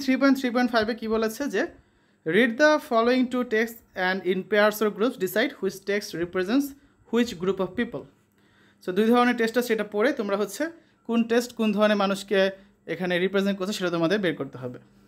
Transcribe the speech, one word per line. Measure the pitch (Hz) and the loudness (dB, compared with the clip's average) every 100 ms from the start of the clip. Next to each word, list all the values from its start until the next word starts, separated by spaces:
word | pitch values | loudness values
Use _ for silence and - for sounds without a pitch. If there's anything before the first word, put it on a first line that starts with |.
three | - 262 | 0 2
point | 277 262 | 4 2
three | 254 233 | 0 0
point | 247 | 0
five-এ | 233 214 226 | 2 0 -2
কী | 220 220 | -2 -2
বলেছে | 220 220 285 190 | -2 -2 -4 -2
যে, | 339 - _ _ _ _ - 175 | -4 -6 _ _ _ _ 0 2
read | 247 226 | 2 4
the | 302 302 - | 4 4 2
following | 226 233 254 254 | 2 4 2 2
two | 254 247 | 0 -2
texts | 220 233 233 _ - 185 | -2 -2 -6 _ -4 -2
and | 190 180 | 0 -2
in | 185 180 | -2 0
pairs | 208 208 208 | 4 4 4
or | 214 185 | -2 0
groups | 233 254 185 | -2 0 -2
decide | 214 277 - | 0 -2 -2
which | 190 196 - | -6 -6 -4
text | 202 208 160 | -4 -4 -6
represents | 175 185 185 254 285 - _ _ _ | -4 -4 0 0 -2 -6 _ _ _
which | 226 240 170 | 0 0 -2
group | 185 190 185 | -4 -2 -4
of | 185 | -4
people। | 233 143 - _ _ _ _ _ _ _ | -6 -8 -14 _ _ _ _ _ _ _
So | - 180 | -4 0
দুই | 220 | 4
ধরনের | 247 247 233 | 4 4 2
টেস্ট | 226 240 | 0 0
আছে, | 240 | 0
সেটা | 214 208 208 | -2 -2 0
পড়ে | 233 294 | 0 0
তোমরা | 202 196 | -2 -2
হচ্ছে | 202 - 311 330 _ _ - | -2 -4 -6 -8 _ _ -4
কোন | 233 226 | 0 2
টেস্ট | 233 247 - | 0 0 -2
কোন | 220 202 | 0 2
ধরনের | 214 208 196 | 2 2 0
মানুষকে | 196 - 196 190 190 - _ - | -2 0 2 2 0 -14 _ -10
এখানে | 160 180 180 190 | -6 -2 0 0
রিপ্রেজেন্ট | 196 196 196 | 0 0 -2
করছে | 185 214 | -4 -4
সেটা | 180 170 | -2 0
তোমাদের | 165 208 | 0 0
বের | 185 147 | 0 -2
করতে | 139 127 | -6 -10
হবে। | 127 123 - _ | -12 -12 -18 _